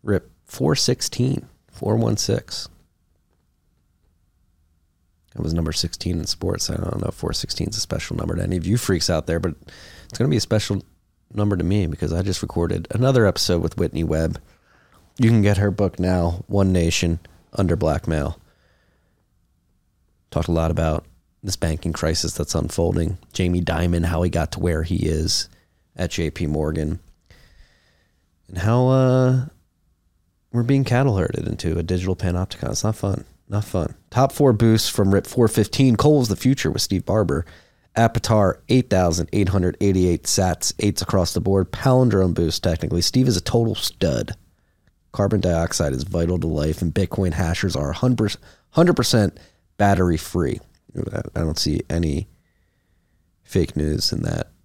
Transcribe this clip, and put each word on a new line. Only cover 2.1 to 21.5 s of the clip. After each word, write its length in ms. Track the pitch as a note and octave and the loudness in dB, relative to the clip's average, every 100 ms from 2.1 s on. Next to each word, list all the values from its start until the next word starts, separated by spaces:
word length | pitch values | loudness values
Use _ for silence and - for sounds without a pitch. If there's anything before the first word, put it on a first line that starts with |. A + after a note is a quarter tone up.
| A2 | 0
six. 540 | - - - - - - _ _ _ _ _ _ _ _ _ _ _ _ _ _ _ _ _ _ _ _ _ _ _ _ _ | 0 -2 -4 -12 -14 -20 _ _ _ _ _ _ _ _ _ _ _ _ _ _ _ _ _ _ _ _ _ _ _ _ _
It 80 | - | -8
was 100 | D#2 | -4
number 200 | E2 D#2 | -2 -2
sixteen 480 | D2+ E2 - - E2+ | -4 -6 -6 -4 -4
in 80 | - | -4
sports. 420 | - F#2 - - | -6 -4 -4 -4
I 60 | E2+ | -4
don't 260 | F2 G2 | -4 -4
know 60 | - | -6
if 80 | - | -4
four 180 | D#2+ | -6
sixteen 360 | - - - - | -6 -6 -6 -6
is 80 | G#2+ | -6
a 20 | |
special 360 | - - - E2 | -6 -6 -6 -6
number 200 | E2 E2+ | -4 -4
to 80 | |
any 120 | F2+ F2+ | -2 -2
of 120 | E2+ | 0
you 100 | A#2 | 0
freaks 320 | - F2+ - | 0 0 2
out 160 | D#2+ - | -2 0
there, 140 | E2+ | -2
but 160 | F2+ D2+ - - - - - | -2 -6 -16 -20 -20 -20 -18
it's 120 | - | -2
gonna 100 | C3 | 0
be 80 | C3 | 0
a 20 | |
special 460 | - G#2+ - G2 - _ _ _ _ | 0 -2 0 -4 -6 _ _ _ _
number 240 | G2+ G#2 F#2+ | -2 0 0
to 60 | |
me 240 | E2+ G#2 F2 | 0 0 0
because 260 | D#2 - | -2 -2
I 80 | E2+ | -2
just 220 | F#2+ F2+ | -2 -4
recorded 440 | - - E2+ - D#2+ | -4 -2 -2 -2 -4
another 340 | A2 B2+ B2+ G#2 | 0 2 4 4
episode 380 | - - F2 | 2 0 0
with 140 | E2 - | 0 -2
Whitney 260 | E2 - | -2 -2
Webb. 360 | E2 D#2+ E2 - _ _ _ _ _ _ _ - | 0 0 0 -4 _ _ _ _ _ _ _ 0
You 140 | A#2 | 4
can 100 | A2+ | 4
get 160 | G2+ G2 | 4 2
her 140 | G2+ | 0
book 280 | F#2 G2 - | 0 -2 0
now, 440 | F2+ F#2 E2+ F2 - | 0 2 0 -2 -2
One 260 | G2+ G2 | 0 2
Nation 480 | F2+ E2+ - E2+ E2 - - _ | 2 2 0 0 -2 -6 -20 _
Under 240 | - F#2 E2+ | -2 0 2
Blackmail. 640 | E2 D2+ - D#2 C#2 - _ _ _ _ _ _ _ _ _ _ _ _ _ _ _ _ _ _ _ | 0 0 -2 -2 -2 -8 _ _ _ _ _ _ _ _ _ _ _ _ _ _ _ _ _ _ _
Talked 200 | - E2 | -4 0
a 20 | |
lot 180 | E2 D#2+ | 0 0
about 380 | D#2 D#2+ D#2 - _ _ _ | 0 0 -2 -6 _ _ _
this 120 | G2 | -10